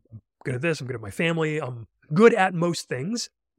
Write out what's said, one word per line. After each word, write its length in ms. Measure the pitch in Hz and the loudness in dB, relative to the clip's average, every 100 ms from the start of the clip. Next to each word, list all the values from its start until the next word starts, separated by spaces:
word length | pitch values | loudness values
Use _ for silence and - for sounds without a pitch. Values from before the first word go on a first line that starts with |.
| - 113 - _ - | -14 -20 -20 _ -8
good 100 | 123 | -4
at 60 | |
this, 180 | 165 151 | -2 -2
I'm 80 | 127 | -6
good 80 | 120 | -8
at 60 | |
my 100 | 104 | -8
family, 480 | - 170 165 156 151 | -2 0 0 0 -2
I'm 280 | 127 120 110 _ - | -6 -10 -14 _ -2
good 200 | 151 226 | 6 6
at 200 | 214 190 | 6 2
most 340 | 175 175 160 - | 0 0 -2 -6
things, 420 | 127 165 233 - _ _ | -6 -6 -6 -8 _ _